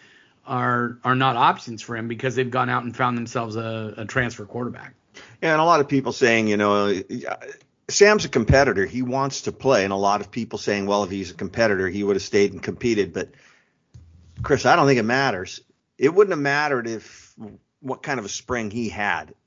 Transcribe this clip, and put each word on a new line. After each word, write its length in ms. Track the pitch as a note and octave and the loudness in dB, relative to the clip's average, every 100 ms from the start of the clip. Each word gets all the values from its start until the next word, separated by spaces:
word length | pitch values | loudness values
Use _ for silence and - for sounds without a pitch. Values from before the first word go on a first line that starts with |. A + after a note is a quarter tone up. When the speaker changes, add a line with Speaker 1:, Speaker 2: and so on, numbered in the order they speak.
| _ _ _ _ - | _ _ _ _ -8
Speaker 1:
are, 540 | B2+ B2 A#2+ A#2+ A#2+ | -4 -2 0 -2 -4
are 120 | B2 B2+ | -2 2
not 220 | C3 A#2+ | 2 2
options 440 | D3 D3 - A2+ | 2 0 -6 -14
for 140 | - A#2 | -10 -8
him 140 | A2+ | -8
because 260 | A#2 C3 A#2 | -4 -4 -2
they've 160 | B2+ | -2
gone 180 | B2+ B2 | -2 -2
out 140 | B2 | -2
and 120 | A#2+ A2 | -4 -2
found 220 | B2 A#2+ | -2 -2
themselves 380 | A#2 B2 A#2 A2 | -6 -6 -6 -6
a, 380 | A2+ A2+ A2 G#2+ | -6 -8 -8 -10
a 80 | G#2+ | -6
transfer 400 | C3 A#2+ A2+ G2+ | -2 -4 -6 -12
quarterback. 500 | A#2+ A#2+ - - _ _ - - - | -8 -8 -10 -18 _ _ -20 -20 -4
Speaker 2:
Yeah, 120 | D#3+ | 0
and 80 | D#3 | 4
a 40 | E3 | 4
lot 140 | D#3+ | 4
of 80 | C#3+ | 4
people 240 | C#3 A2+ | 0 -2
saying, 380 | - B2 A2+ A2 | 2 4 4 2
you 80 | G#2 | 2
know, 440 | G#2 G#2 G2+ F#2+ - A#2+ C2 - B2+ - _ _ - | 2 2 2 -2 -4 -10 -8 -10 -12 -20 _ _ -2
Sam's 380 | D3 G3+ G#3 D3+ | 6 6 6 2
a 40 | |
competitor. 560 | C3 A2 C3+ C#3 G2 F#2+ | 0 4 6 6 2 0
He 160 | B2 | -2
wants 420 | B2+ C3 C#3 - | -4 -2 -4 -4
to 100 | - | -8
play. 320 | - C3 A#2+ G2 | -4 2 2 2
And 80 | |
a 40 | G2 | 0
lot 220 | G2+ G2+ | 0 0
of 100 | G2 | -4
people 300 | B2 A2+ G#2+ | -8 -8 -6
saying, 280 | - G2+ G2 | -2 -2 0
well, 180 | G#2 G2 | 0 0
if 40 | |
he's 220 | G2 F2+ | -4 -8
a 40 | - | -10
competitor, 520 | F#2 A#2 A2+ F#2+ F#2+ | -6 0 2 2 -2
he 160 | G2 | -2
would 140 | G2+ F#2+ | 0 0
have 60 | |
stayed 280 | - G2+ G2+ | 0 2 2
and 100 | F#2+ | 0
competed. 520 | - - A#2+ G#2+ F2+ | -10 -4 -2 0 -2
But, 160 | F#2 F2+ _ _ _ _ _ _ - - - - - | -4 -8 _ _ _ _ _ _ -20 -20 -20 -20 -8
Chris, 220 | - C#3 B2+ | 0 2 4
I 100 | E3+ | 6
don't 120 | C#3 | 6
think 120 | B2+ | 4
it 40 | |
matters. 580 | A2 B2+ C3+ F#2+ F#2+ - _ _ _ - | 2 0 0 -2 -8 -14 _ _ _ 0
It 120 | C3+ | 2
wouldn't 200 | F3+ G3+ | 4 2
have 80 | D#3+ | 2
mattered 480 | C#3+ C#3+ D3+ C3 A#2 | -2 0 0 -2 -4
if 480 | A2+ - - - - G#2+ - _ _ | -8 -12 -20 -20 -20 -20 -20 _ _
what 220 | C3 A#2+ | -12 -10
kind 160 | D#3 C3 | -6 -6
of 80 | G2 | -6
a 40 | |
spring 420 | - - B2 A2 | -10 -6 -6 -6
he 180 | A2+ A2 | -6 -6
had. 460 | F2+ G#2 E2 D#2 - | -4 -4 -4 -6 -18